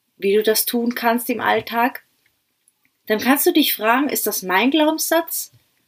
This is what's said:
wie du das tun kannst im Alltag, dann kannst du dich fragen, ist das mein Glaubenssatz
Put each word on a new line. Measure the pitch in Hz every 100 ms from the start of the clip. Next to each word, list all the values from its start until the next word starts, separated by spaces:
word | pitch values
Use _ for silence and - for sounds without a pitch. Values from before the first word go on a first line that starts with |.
| _ -
wie | 196 208
du |
das | 214 214 -
tun | 240 233 240
kannst | 233 233 -
im | 220
Alltag, | 220 214 220 233 247 - _ _ _ _ _ _ _ _ _ _ -
dann | 214
kannst | 240 277 359
du |
dich | 330 -
fragen, | - 220 254 294
ist | - 214
das | -
mein | 185 185 247
Glaubenssatz | 311 302 320 - 330 330 - - _ _ _